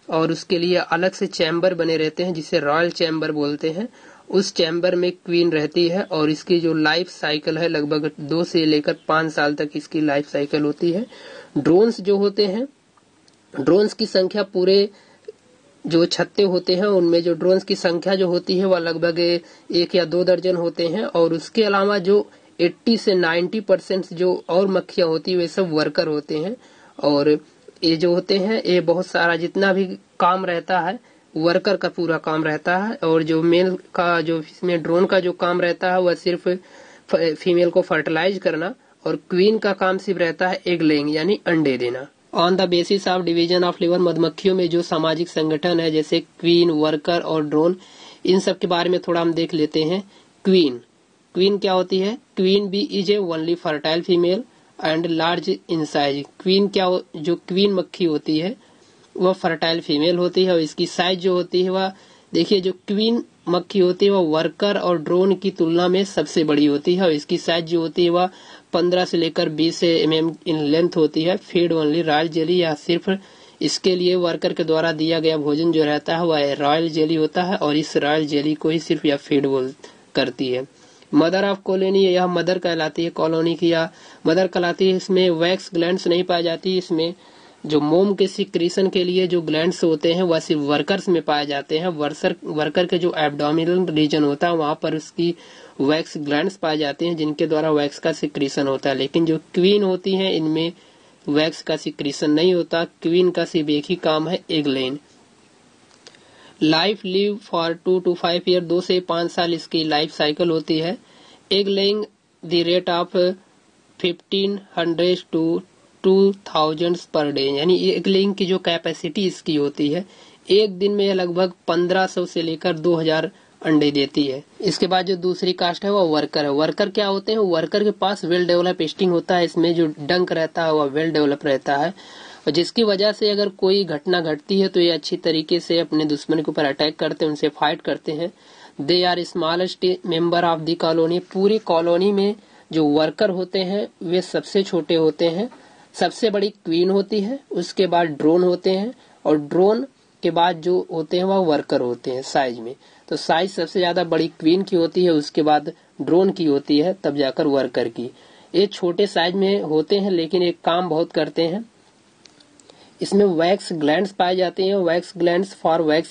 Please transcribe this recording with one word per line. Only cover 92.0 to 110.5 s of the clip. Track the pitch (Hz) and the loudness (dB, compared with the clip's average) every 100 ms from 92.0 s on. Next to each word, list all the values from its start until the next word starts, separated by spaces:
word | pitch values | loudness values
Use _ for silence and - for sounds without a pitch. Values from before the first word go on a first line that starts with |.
| 147 151 185 185 | -6 -2 -4 -4
worker | - 156 151 151 175 | -6 -4 -2 0 0
के | 185 | 0
जो | 175 - | 0 0
abdominal | 151 143 147 160 165 180 180 | -2 0 -2 0 0 0 0
region | 151 151 156 | 0 0 2
होता | 147 143 175 | 0 2 0
है | 170 | 0
वहाँ | 147 156 | -2 -2
पर | 160 156 | -4 -6
उसकी | - - 170 170 - - - - | -8 -4 -2 -4 -12 -20 -20 -4
वैक्स | 139 156 160 170 | 0 0 -2 -8
ग्लैंड्स | 143 147 185 196 | -2 -2 -2 -4
पाए | 165 156 | -4 -2
जाते | 147 139 170 | -2 -2 -4
हैं | 165 | -2
जिनके | 151 147 160 | -4 -2 0
द्वारा | 156 156 | 0 2
वैक्स | 151 143 - | 0 0 -2
का | 165 | -4
सिक्रीशन | 151 151 147 143 - 139 | -4 -6 -4 -4 -2 -2
होता | 135 143 | -2 -2
है। | 135 | -2
लेकिन | 135 170 165 | -2 0 0
जो | 160 - | -2 -2
क्वीन | - 180 208 | 2 4 4
होती | 196 185 196 | 2 -2 -2
हैं | 190 190 | -2 0
इनमें | 175 156 156 165 170 _ _ _ _ - | 0 -2 -2 -4 -6 _ _ _ _ -4
वैक्स | 147 160 156 | 0 0 -4
का | - 156 | -6 -6
सिक्रीशन | - 151 143 139 156 | -6 -6 -6 -2 0
नहीं | 151 180 | 2 2
होता। | 180 165 165 165 - | 2 0 -2 -4 -4
क्वीन | 165 170 185 | 0 2 2
का | 180 | 0
सिर्फ | 170 170 151 | -2 -2 0
एक | 147 147 | -2 -2
ही | 180 | -2
काम | 170 156 156 | 0 0 -2
है | 185 - | -6 -4
एग | 165 139 | -4 -2
लेन। | 135 131 143 - _ _ _ _ _ _ _ _ _ - - _ - - - | -2 -4 -6 -14 _ _ _ _ _ _ _ _ _ -20 -20 _ -20 -20 -2
Life | 156 160 185 214 185 | 0 2 0 -2 -4
live | 190 202 208 | 0 0 -2
for | - 180 165 170 | -6 -4 -2 -4
two | - 185 | -2 0
to | 180 175 | 0 -2
five | 180 175 | 0 -2
year, | 175 180 | 2 0
दो | 170 170 | 2 -2
से | 180 180 | 0 -2
पाँच | 180 170 170 | 0 -2 -2
साल | - 170 | -2 -2
इसकी | 170 - 170 | -4 -4 -4
लाइफ | 156 151 156 | 0 0 -2
साइकिल | - 151 151 175 | -2 -2 0 0